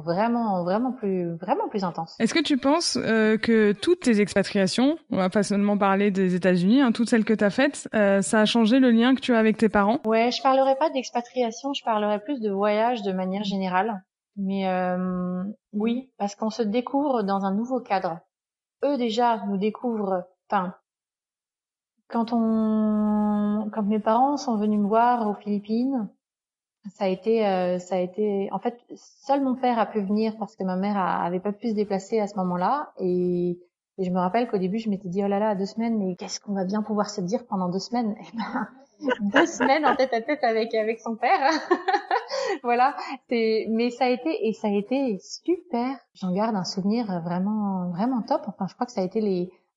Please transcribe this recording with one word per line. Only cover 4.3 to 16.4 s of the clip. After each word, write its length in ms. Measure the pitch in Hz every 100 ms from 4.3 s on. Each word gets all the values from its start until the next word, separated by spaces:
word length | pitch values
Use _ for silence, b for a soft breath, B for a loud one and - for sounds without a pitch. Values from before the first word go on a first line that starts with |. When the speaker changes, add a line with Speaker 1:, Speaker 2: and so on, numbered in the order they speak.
| 202 185 202 190 - 269 330 -
Speaker 2:
on 80 | -
va 120 | 185
pas 100 | 214
seulement 340 | 196 202 202 202
parler 340 | 196 196 208
des 240 | 190 185 180
États-Unis, 460 | 185 180 180 254
hein, 100 | 262
toutes 180 | 220 233
celles 160 | 226 214
que 80 |
t'as 160 | 214 202
faites, 380 | - 285 - - 220
euh, 260 | 202 196
ça 200 | 190 220
a 40 | 214
changé 340 | 233 214 269
le 120 | 254
lien 240 | 226 240 262
que 60 |
tu 120 | -
as 60 | 233
avec 180 | 220 214
tes 120 | 220
parents ? 300 | 208 202 240 220
Speaker 1:
Ouais, 240 | 220 240
je 120 | 240
parlerai 320 | 269 262 269 269
pas 160 | 311
d'expatriation, 800 | 269 240 240 240 254 233 226 277
je 100 | 277
parlerai 360 | - 214 208 208
plus 220 | 208 277
de 100 | 214
voyage 500 | 196 208 208 226 247
de 100 | 202
manière 320 | 185 185 190
générale. 600 | 202 196 190 185 214 202 - _ _ 202
Mais, 320 | 190 196 190
euh, 760 | 185 180 180 185 180 180 180 196 - _
oui, 380 | 208 226 240 - -
parce 160 | 202
qu'on 160 | -